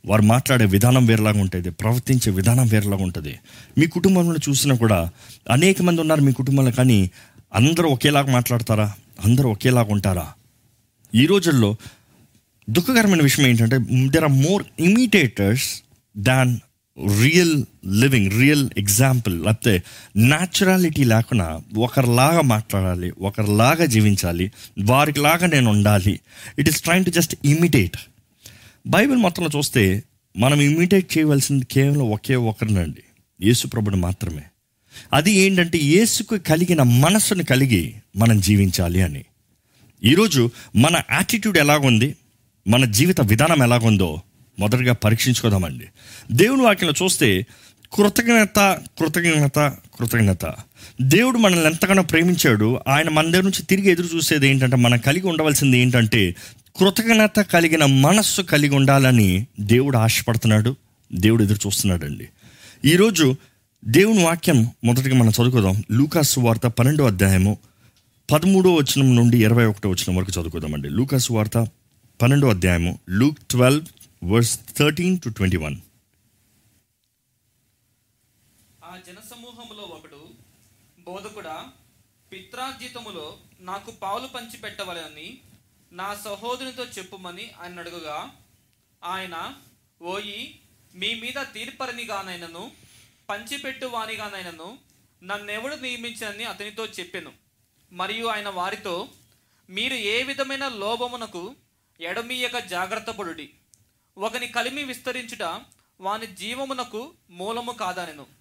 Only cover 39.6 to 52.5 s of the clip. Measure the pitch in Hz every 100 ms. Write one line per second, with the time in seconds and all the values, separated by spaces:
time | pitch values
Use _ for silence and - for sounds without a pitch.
39.6 | _ _ _ _ 104 165 220 143 117 -
40.6 | - 101 147 170 - 143 185 226 214 175
41.6 | 147 151 135 113 135 147 _ _ _ _
42.6 | - 120 127 104 170 180 110 107 156 160
43.6 | 120 120 117 104 90 78 - _ _ -
44.6 | 104 123 123 120 107 113 131 120 117 101
45.6 | 85 64 - _ - - - 120 214 269
46.6 | 247 190 175 143 185 - 131 95 110 -
47.6 | - _ _ - 202 202 233 233 208 -
48.6 | 202 180 - - 165 165 170 156 143 151
49.6 | 147 - _ - 117 117 104 90 80 76
50.6 | - _ - - 131 160 247 240 214 175
51.6 | 156 160 185 196 180 160 170 175 151